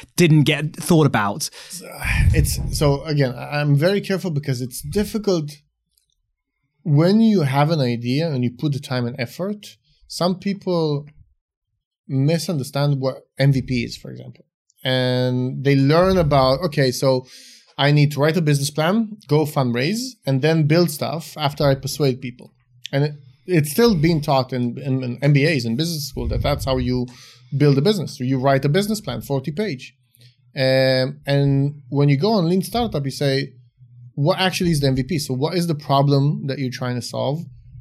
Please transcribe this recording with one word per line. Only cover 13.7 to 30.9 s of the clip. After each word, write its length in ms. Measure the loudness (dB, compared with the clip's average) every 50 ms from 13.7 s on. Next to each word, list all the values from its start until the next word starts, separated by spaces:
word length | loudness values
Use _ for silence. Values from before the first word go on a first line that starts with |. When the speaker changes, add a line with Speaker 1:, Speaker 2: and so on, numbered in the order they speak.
| -2 -2 -4
Speaker 2:
is, 120 | -4 -8
for 140 | -12 -16 -16
example. 340 | -16 -16 -16 -18 -20 _ _ _ _ _ _ _ _ _ -4
And 800 | -2 0 0 0 0 0 0 0 0 0 -2 -2 -4 -4 -2 2
they 120 | 2 4
learn 420 | 4 4 4 4 4 4 4 4
about, 440 | 2 2 4 4 4 4 4 2 0 -2
"Okay, 260 | -2 0 0 0 0
so 360 | 0 0 2 2 2 0 -2 -8 -18 -20 -20 -20 -20 -20 _ _ _
I 140 | 0 2 4
need 200 | 4 6 4 4 2
to 60 | 0
write 180 | 0 0 2
a 40 | 2
business 300 | 2 2 0 0 0 -4
plan, 460 | -2 -2 0 0 2 0 0 -2 -6 -10 -4
go 180 | 0 0 2 2
fundraise, 560 | 0 0 -2 0 0 0 0 0 -2 -2 -4 -6 -10 -12 _ -4
and 160 | -2 0 2
then 260 | 2 2 2 4 4
build 220 | 4 4 4 2 2
stuff 460 | 0 -4 -6 -6 -6 -8 -10 -12 -8
after 260 | -4 -4 -4 -2 0 2
I 80 | 2 2
persuade 440 | 0 -2 -6 -4 -2 0 0 0 -2
people." 300 | -6 -12 -12 -14 -20 -20 _ _ _ _ _ _ -10 -4
And 120 | -2 -2 -2
it, 80 | -2 -4 -8 -18 -20 -20 _ _
it's 240 | 0 0 0 0 0
still 240 | 2 2 4 4 4
being 260 | 4 2 2 2 2
taught 300 | 0 0 0 0 0 -2 -2
in, 240 | -4 -4 -4 -4 -6
in, 240 | -4 -4 -2 -2 -4
in 140 | -6 -6 0
M 120 | 2 4 4
B 120 | 4 4
As 200 | 2 2 0 -2
and 120 | -2 -2
business 300 | -2 -2 -4 -6 -8 -10 -10
school 180 | -8 -6 -6 -4
that 120 | -2 -2
that's 240 | -2 -2 -2 -2 -2
how 120 | -2 -2
you 300 | -2 0 -2 -2 -2 -4 -6 -10 -18 -20 -20 -20 -20 _ -6 0
build 200 | 2 4 4 4
a 40 | 4
business. 380 | 2 2 0 0 -4 -8 -8 -6
You 200 | -4 -2 -2 0
write 260 | 2 2 2 2 2
a 40 | 2
business 320 | 2 0 0 0 -2 -4
plan, 200 | -6 -8 -8 -8
forty 300 | -6 -6 -6 -4 -4 -6
page. 420 | -6 -6 -6 -6 -6 -10 -12 -18 _ _ _ _ _ _ _ _ _ _ _ _ -4
Um, 680 | -2 0 2 4 4 4 4